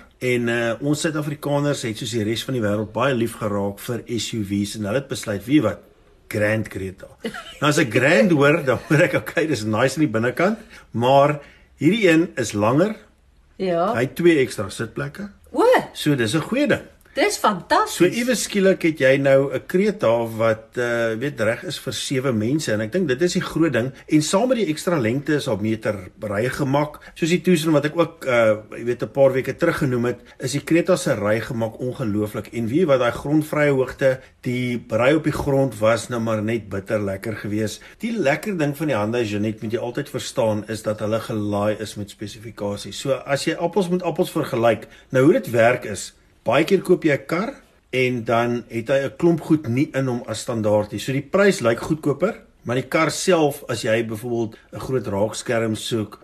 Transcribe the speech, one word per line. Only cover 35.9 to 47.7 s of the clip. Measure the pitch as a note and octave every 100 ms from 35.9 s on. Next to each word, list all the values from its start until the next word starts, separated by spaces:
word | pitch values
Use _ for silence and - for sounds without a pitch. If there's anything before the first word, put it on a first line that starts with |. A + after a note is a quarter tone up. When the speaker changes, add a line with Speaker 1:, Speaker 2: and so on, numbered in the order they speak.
| A2+ -
Speaker 1:
nou | A#2+
maar | A2+ A2
net | G#2+ A#2 G2
bitter | G2 F#2+ A2
lekker | G2+ F#2+ A2+ G#2
gewees. | G#2+ G#2 G#2+ - - -
Die | A3+ A3+
lekker | C#3 D3+ G#3+ F#3
ding | D3 C#3+
van | D#3
die | A2
Hyundai, | G#2 B2
Jeanette, | A2 G#2 A2 G#2+
moet | A2+
jy | A2
altyd | A#2+ C3+ C#3
verstaan, | B2 - - A2 G#2 G2+
is | A2
dat | A2 G#2
hulle | G#2+ A2
gelaai | - A2 G#2 G2+ G#2 G#2+
is | G#2+ G#2
met | G2
spesifikasies. | - G#2 - A2+ - G#2 G2+ G2+ F#2+
So | C#3 C3+ -
as | C#3 -
jy | D#3+
appels | E3+ G#3 F3
met | F3+
appels | F3 E3 F3+
vergelyk, | D#3+ C3+ A#2 A#2 A2+ - - _
nou | C3 C#3
hoe |
dit | A#3+ -
werk | A#2 A2+ B2+ A#2
is, | G2 - - _ _ -
baie | C3 D#3+
keer | F#3+
koop | D#3 F3
jy | D#3+
'n | C#3 -
kar | E3 A#3+ - _